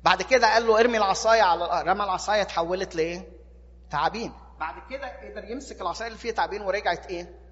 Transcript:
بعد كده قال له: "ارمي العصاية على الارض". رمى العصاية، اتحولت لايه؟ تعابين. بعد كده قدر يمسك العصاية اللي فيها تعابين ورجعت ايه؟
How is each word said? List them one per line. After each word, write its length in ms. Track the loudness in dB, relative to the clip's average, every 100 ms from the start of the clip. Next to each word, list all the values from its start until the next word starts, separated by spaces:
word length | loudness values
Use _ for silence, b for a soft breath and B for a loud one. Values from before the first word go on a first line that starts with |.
بعد 200 | 4 2
كده 300 | 4 4 6
قال 140 | 4 4
له: 140 | 4
"ارمي 180 | 4 4
العصاية 440 | 2 2 4 6
على 220 | 6 2
الارض". 240 | 0 -2 0
رمى 160 | 0
العصاية، 380 | 0 0 0 0
اتحولت 520 | 0 -2 -2 -2 -4
لايه؟ 340 | -2 -4 -4 -12 -20 -20 -20 -20 -20 -6
تعابين. 420 | 0 0 -2 -10 -12 -20 -10
بعد 140 | -10 -10 -12
كده 400 | -12 -10 -12 -14
قدر 140 | -14 -12
يمسك 300 | -12 -12 -8
العصاية 280 | -6 -6 -10
اللي 100 | -8
فيها 140 | -6
تعابين 300 | -2 -2 -2
ورجعت 440 | -4 -2 -2 -4 -6
ايه؟ 320 | -10 -10 -18 -20